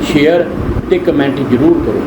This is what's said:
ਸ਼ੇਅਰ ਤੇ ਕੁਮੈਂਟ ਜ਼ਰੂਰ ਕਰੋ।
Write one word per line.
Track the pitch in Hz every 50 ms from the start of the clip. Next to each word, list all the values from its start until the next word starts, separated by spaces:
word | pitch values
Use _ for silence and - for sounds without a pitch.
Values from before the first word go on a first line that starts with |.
| -
ਸ਼ੇਅਰ | - 170 151 143 156 170 175 170 - - - - - - - - -
ਤੇ | 185 175
ਕੁਮੈਂਟ | 180 175 151 143 143 139 135 143 135 -
ਜ਼ਰੂਰ | 123 113 139 165 170 151 120
ਕਰੋ। | 117 98 92 -